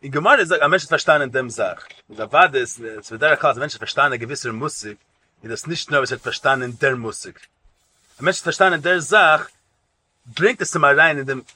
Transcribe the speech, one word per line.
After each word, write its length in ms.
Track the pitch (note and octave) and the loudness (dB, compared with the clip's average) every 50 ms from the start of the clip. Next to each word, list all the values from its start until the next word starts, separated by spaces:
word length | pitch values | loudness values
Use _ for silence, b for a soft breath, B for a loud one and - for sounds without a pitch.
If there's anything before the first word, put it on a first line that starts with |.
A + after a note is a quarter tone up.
| - | -12
אין 80 | C#3 | -4
גמרא 340 | C3 D3 D#3+ G#3+ C4+ C4+ G3 | -4 0 4 4 4 4 4
זאגט, 180 | D#3+ F3+ D#3+ D3 | 2 2 2 2
א 40 | |
מענטש 160 | C#3+ E3+ F#3+ - | 2 2 0 0
האט 80 | - | 0
פארשטאנען 300 | E3 D3+ - - D#3 D3+ | -2 -2 2 4 2 2
אין 100 | C#3+ B2+ | 2 -2
דעם 180 | A#2+ C3 C3 A#2+ | -4 -4 -6 -4
זאך. 380 | A2 A2+ G#2+ F#2 F2 - - - - _ _ _ | -6 -4 -4 -4 -6 -10 -18 -20 -20 _ _ _
דער 160 | G#2+ G#2+ A2 G#2 | -12 -12 -10 0
וואד 240 | - D3+ F3+ F3 C#3 | 4 4 4 4 4
איז, 300 | C3+ B2 A#2 - - A#2 A2+ A2 G#2+ | -2 -2 -2 -8 -14 -14 -14 -14 -14
עס 120 | G#2 - | -16 -14
ווערט 100 | A2+ A2+ | -8 -2
דער 140 | C#3+ D#3 D3+ | 2 2 2
קלאר, 180 | - - D3 C3+ | 2 2 0 0
א 60 | A#2+ | 0
מענטש 160 | C3+ D3 - | -4 -8 -8
האט 60 | - | -10
פארשטאנען 320 | A2+ - - - C#3+ C#3+ C3 | -10 -8 0 0 0 0 0
אין 80 | A#2+ | -4
געוויסער 320 | A2+ A2+ C#3+ - - B2 A2+ | -6 -8 -10 -10 -8 -8 -8
מוסik, 440 | A2 G#2+ A2 - - - G#2 G#2 _ _ _ _ _ _ _ _ _ - | -6 -8 -8 -10 -10 -14 -14 -16 _ _ _ _ _ _ _ _ _ -14
און 80 | A2 | -12
דאס 160 | A2+ - - | -12 -10 -8
נישט 240 | D3 E3+ - - - | -10 -8 -8 -8 -2
נאר, 120 | D3 C#3+ C3 | -2 -2 0
עס 100 | A#2+ B2+ | -2 -4
האט 80 | B2+ | -8
פארשטאנען 420 | _ B2 A2 - - C#3 C3+ C3 B2+ | _ -8 -8 -2 0 0 0 0 -2
אין 100 | B2 A#2+ A2+ | -8 -6 -2
דער 140 | - C3+ B2+ | -2 -2 -2
מוסik. 440 | B2 A2+ A2 G2+ - - F#2+ E2+ - - _ _ _ _ _ _ _ _ _ _ _ _ _ _ _ | -2 -8 -10 -10 -12 -16 -18 -20 -20 -20 _ _ _ _ _ _ _ _ _ _ _ _ _ _ _
א 20 | C3 | -2
מענטש 160 | E3+ F#3 - | -2 -2 -2
האט 60 | - | -4
פארשטאנען 280 | E3+ - - G3 F#3 F3 | -6 2 2 4 4 4
אין 80 | D#3+ | 2
דער 180 | C3+ F3 F3+ F3+ | 0 0 0 0
זאך, 500 | D#3+ - G#3 G#3+ F#3+ D#3+ D#3 D3+ - - _ _ _ _ _ _ _ _ _ _ _ _ _ _ _ | 0 2 4 6 6 6 4 2 0 -6 _ _ _ _ _ _ _ _ _ _ _ _ _ _ _
ברענגט 360 | B2 A2+ - D#3+ G#3+ B3+ - F#3 | -16 -6 0 0 0 2 0 -6
עס 120 | - - | -4 -2
אים 100 | E3+ D3+ | 0 2
אליין 340 | C#3+ C#3 C#3+ D#3+ E3 D3+ C#3+ | 4 6 6 4 4 4 0
אין 80 | C3+ | -4
דעם, 140 | C3 C3+ C3 A#2+ - - | -6 -6 -8 -8 -16 -20